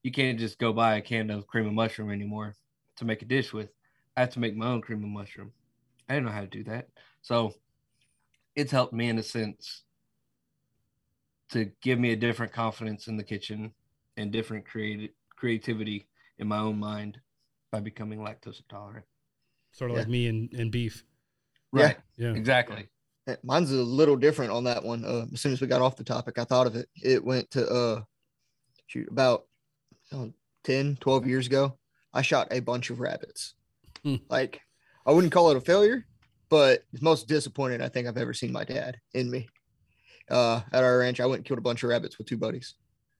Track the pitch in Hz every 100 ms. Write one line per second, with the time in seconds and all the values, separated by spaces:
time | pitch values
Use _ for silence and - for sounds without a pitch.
0 | 131 127 131 113 113 - 117 110 113 107
1 | - 117 110 107 101 117 107 107 113 -
2 | 107 101 101 107 107 104 _ _ _ -
3 | 117 110 117 135 117 107 104 _ _ _
4 | _ - 127 127 117 107 117 120 - 107
5 | 104 104 101 - 107 _ _ _ _ _
6 | - 139 123 107 98 104 104 113 - _
7 | _ _ - 120 110 - _ _ _ _
8 | _ _ _ _ _ - 135 135 120 117
9 | 120 113 107 117 107 101 - - _ _
10 | _ _ _ _ _ _ _ _ _ _
11 | _ _ _ _ _ 117 104 _ 131 120
12 | 120 110 117 110 113 120 113 - 113 104
13 | - 107 104 104 - 107 110 _ _ _
14 | _ - 104 113 110 110 - 113 107 107
15 | 107 _ _ _ 123 113 - 110 107 104
16 | _ _ _ - 104 107 107 107 104 104
17 | 104 104 _ _ _ _ _ 107 107 -
18 | 107 107 107 110 107 - _ 101 104 107
19 | - _ _ _ _ _ _ - 123 117
20 | 110 123 120 113 117 123 113 120 113 -
21 | _ _ _ _ _ _ _ 135 151 -
22 | _ - 117 113 113 127 120 104 101 _
23 | _ _ - - 127 147 156 135 120 131
24 | 156 135 143 151 120 117 123 117 113 117
25 | 113 120 117 135 143 127 131 123 131 127
26 | 123 123 120 120 117 127 127 113 - -
27 | 127 127 - 127 - 131 117 123 120 113
28 | 110 _ _ _ _ _ _ _ _ 123
29 | - 117 131 117 _ _ _ _ _ _
30 | _ 139 113 - _ _ - 135 143 139
31 | 139 135 127 127 123 135 139 - _ _
32 | _ - 123 143 - 127 117 123 123 120
33 | 123 - - - - _ _ _ _ -
34 | 147 131 _ 127 131 - _ _ _ _
35 | - 160 175 180 170 135 120 190 208 247
36 | - _ _ _ _ 156 139 123 _ 123
37 | 156 156 - 151 - - 131 120 127 127
38 | 120 120 123 123 123 123 - 117 127 127
39 | _ 127 123 123 113 _ _ _ _ _
40 | _ - _ 123 117 113 104 127 127 123
41 | 123 123 127 117 - 127 123 120 120 117
42 | 104 - 110 113 110 113 - - _ _
43 | _